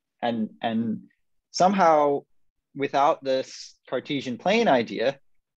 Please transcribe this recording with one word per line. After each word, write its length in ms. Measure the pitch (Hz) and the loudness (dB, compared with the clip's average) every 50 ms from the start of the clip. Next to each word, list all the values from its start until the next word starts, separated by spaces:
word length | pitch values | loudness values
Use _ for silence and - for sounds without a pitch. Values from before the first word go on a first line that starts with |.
| _ _ _ - | _ _ _ -6
And, 300 | - 120 240 226 214 - - - | -4 -2 -2 -2 -4 -6 -6 -6
and 420 | - 117 113 - - 113 - - - - _ _ _ _ _ _ _ _ | -6 -4 -2 -2 -2 -2 -4 -6 -8 -16 _ _ _ _ _ _ _ _
somehow 720 | - - 175 190 202 196 180 165 156 151 147 143 143 139 - _ _ _ _ _ _ _ _ _ - | -2 2 2 2 4 4 4 4 6 4 4 2 0 -2 -4 _ _ _ _ _ _ _ _ _ -8
without 480 | 131 139 131 - 139 143 160 151 - 135 | -6 -4 -2 0 2 2 2 2 0 -2
this 520 | 135 131 131 127 - - - - - - _ _ - | -2 -2 -2 -4 -6 -12 -20 -20 -20 -20 _ _ -8
Cartesian 480 | 135 127 120 - 147 135 - 131 120 110 | -6 -6 -6 -4 -6 -6 -6 -6 -8 -4
plane 300 | - 180 208 233 233 185 | -2 0 0 2 2 2
idea, 500 | 139 123 113 104 104 101 113 135 139 - _ _ _ _ _ _ _ | 2 2 2 -2 -4 -2 -2 -2 -4 -6 _ _ _ _ _ _ _